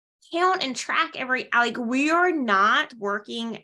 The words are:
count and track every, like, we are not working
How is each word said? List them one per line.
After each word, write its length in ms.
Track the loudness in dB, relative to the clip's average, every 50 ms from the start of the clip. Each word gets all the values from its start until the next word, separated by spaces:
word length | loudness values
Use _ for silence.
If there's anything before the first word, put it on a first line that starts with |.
| _ _ _ _ _ -6
count 320 | -2 0 2 2 2 0 -2
and 120 | -4 -6
track 360 | -6 -6 -2 -2 -2 -2 -2 -4
every, 320 | -8 -4 -4 -4 -4 -2 0 2
like, 240 | 2 2 0 0
we 320 | -4 -4 -2 0 0 2 2
are 200 | 4 4 4 2
not 600 | 2 0 0 2 2 4 4 4 4 2 0 -4 -8
working 680 | -8 -6 -4 -4 -4 -6 -8 -10 -8 -8 -8 -8 -10